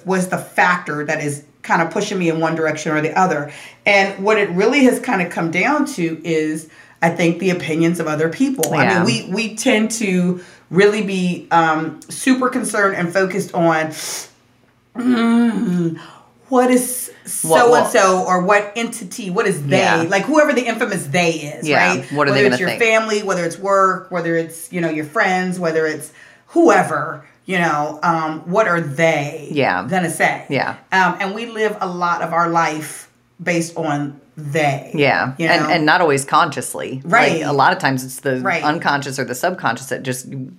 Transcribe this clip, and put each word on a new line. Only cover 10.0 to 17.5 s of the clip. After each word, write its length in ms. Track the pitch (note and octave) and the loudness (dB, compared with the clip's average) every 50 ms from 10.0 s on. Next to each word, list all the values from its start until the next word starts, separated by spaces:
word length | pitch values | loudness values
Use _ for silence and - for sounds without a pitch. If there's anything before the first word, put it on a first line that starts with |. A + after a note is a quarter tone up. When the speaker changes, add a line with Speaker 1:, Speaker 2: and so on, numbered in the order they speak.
| G#3+ F#3+ F3+ F3+ F3 F#3 F3+ F3+ - - - - _ - | -2 0 0 2 2 0 -2 -4 -8 -18 -20 -20 _ -2
Speaker 1:
really 320 | D#3+ F3+ G#3 G#3 G#3+ A3 F#3+ | 2 4 4 4 4 2 -2
be, 440 | G3 F#3+ F#3 F3+ F3+ F3 D#3 - - | -4 -4 -2 -2 -2 -4 -4 -4 0
um, 480 | E3 E3 E3 D#3+ D#3 D#3+ D#3+ - - - - - | 2 2 2 2 0 0 -2 -6 -8 -12 -16 -16
super 400 | - - - C4 B3+ B3+ B3+ B3 | -10 -4 0 2 2 2 2 -2
concerned 460 | - B3 G#3+ - - G#3+ G3 F#3+ F#3 | -2 -2 -4 -2 -2 0 0 0 0
and 180 | E3+ F3 E3+ F#3+ | -2 -4 -2 0
focused 400 | G3 F#3+ F3+ G3+ F#3+ - - - | 0 0 0 -2 -4 -6 -4 -2
on, 380 | F3+ E3 E3 D#3+ D#3+ D#3 D#3 - - - - - - - - _ _ _ _ _ _ _ _ _ _ _ _ - | 0 2 2 2 2 -2 -4 -6 -10 -10 -10 -10 -10 -12 -16 _ _ _ _ _ _ _ _ _ _ _ _ -8
mm, 1000 | A3+ A#3 B3+ B3 A3+ A#3 A#3 A#3 A#3 A#3+ A#3 G#3 F#3+ - F3+ F3 F3 E3+ E3 D#3+ - - - - - - _ _ _ _ - | -4 0 2 2 2 4 4 4 4 4 2 2 0 0 0 0 0 0 -2 -4 -6 -12 -20 -20 -20 -20 _ _ _ _ 0
what 220 | C4 B3 B3+ B3+ | 2 4 4 6
is 400 | B3+ A#3+ - - - - - - - - - - - - - | 4 2 2 0 -6 -8 -10 -12 -14 -16 -14 -10 -8 -6 0
Speaker 2:
What, 260 | D#3+ | 2